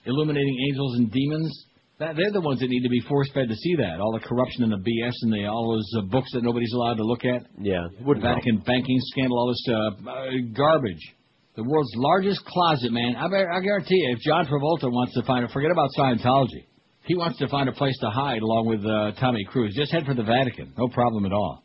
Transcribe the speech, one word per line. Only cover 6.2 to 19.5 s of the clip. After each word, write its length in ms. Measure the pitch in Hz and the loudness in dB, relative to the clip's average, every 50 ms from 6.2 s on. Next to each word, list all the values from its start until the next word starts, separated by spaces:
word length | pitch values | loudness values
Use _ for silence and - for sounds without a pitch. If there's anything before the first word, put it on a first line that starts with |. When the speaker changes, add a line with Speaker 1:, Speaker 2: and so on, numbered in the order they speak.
| 131 - | -2 -2
Speaker 1:
that 100 | - 123 | -4 -2
nobody's 300 | 117 120 120 120 120 110 | 0 0 0 0 -2 -2
allowed 220 | 120 123 120 117 120 | -2 0 0 0 0
to 80 | 110 107 | 0 0
look 220 | 110 120 117 - | -2 -2 0 0
at. 160 | 127 123 123 - - _ - | -2 -2 -2 -4 -10 _ -6
Speaker 2:
Yeah, 260 | 101 101 92 87 87 | -2 -2 0 0 -2
it 220 | 85 90 104 127 | -6 -10 -6 0
wouldn't 180 | 139 143 - 107 | 0 0 2 2
Speaker 1:
Vatican 320 | 123 120 120 - 127 110 | 0 0 0 2 0 0
Speaker 2:
help. 100 | 101 - | 0 0
Speaker 1:
banking 300 | - 123 127 123 127 127 127 117 - | 0 0 0 2 2 0 0 0 -2
scandal, 260 | - 139 131 127 123 120 | -4 -2 -2 0 0 0
all 100 | 120 123 | 0 0
this, 180 | 120 117 - 131 | -2 -2 -2 -2
uh, 420 | 117 110 107 110 98 104 107 127 | 0 0 0 -2 -4 -6 -12 -12
uh, 140 | 127 131 135 131 127 131 123 117 107 | -10 -8 -8 -4 -4 -4 -4 -4 -2
garbage. 480 | 120 143 156 160 151 131 104 85 76 - - _ _ _ _ _ _ _ _ _ | 2 4 4 4 4 2 -2 -6 -8 -14 -20 _ _ _ _ _ _ _ _ _
The 80 | - 110 | -8 -4
world's 280 | 127 151 156 143 117 104 | 0 0 0 0 0 -2
largest 500 | 113 131 143 170 196 190 202 196 - - | 0 2 4 4 4 2 0 -2 -2 -6
closet, 460 | - - 175 175 165 156 135 127 120 | -4 0 2 2 2 2 2 0 0
man. 240 | 117 117 120 120 123 | 0 0 0 0 -2
I, 100 | 117 147 | -2 -4
I 340 | 175 190 196 190 170 170 190 | -2 0 0 0 0 -2 -2
guarantee 360 | 185 202 208 196 - - 185 | 0 0 0 0 2 2 2
you, 180 | 185 156 127 123 | 4 4 2 -2
if 40 | 113 | 0
John 260 | - 151 151 170 175 | 2 2 2 2 2
Travolta 440 | 127 147 143 135 151 170 160 - 127 | 2 0 0 2 0 0 0 0 0
wants 220 | 120 123 123 - - | 0 0 0 0 -2
to 80 | 127 113 | -4 0
find 200 | - 131 123 120 | 0 0 0 0
it, 60 | 117 | -2
forget 200 | - 139 143 160 | -2 0 0 2
about 200 | 175 170 147 135 - - | 2 2 2 2 2 2
Scientology. 680 | 139 131 120 107 - 123 131 139 135 110 - - - _ _ _ _ _ _ _ _ | 2 4 2 2 4 4 4 4 4 2 -2 -10 -18 _ _ _ _ _ _ _ _
He 100 | - 170 | -2 0
wants 240 | 180 170 170 - - | 0 0 -2 -2 -2
to 80 | 143 117 | -4 -2
find 200 | - 139 135 131 | 0 0 0 -2
a 40 | |
place 260 | - - 139 135 120 - | 0 0 0 0 0 -2
to 80 | 131 110 | -2 -2
hide 320 | 107 131 139 143 123 113 | 0 0 -2 0 -2 0
along 280 | 107 110 113 113 113 113 | 0 2 2 2 4 2
with, 120 | 113 107 98 | 0 0 0
uh, 260 | 110 110 107 107 107 101 - | 0 0 0 0 -2 -2 0
Tommy 240 | 135 127 120 107 98 | 0 0 2 0 -4
Cruise. 300 | - | -2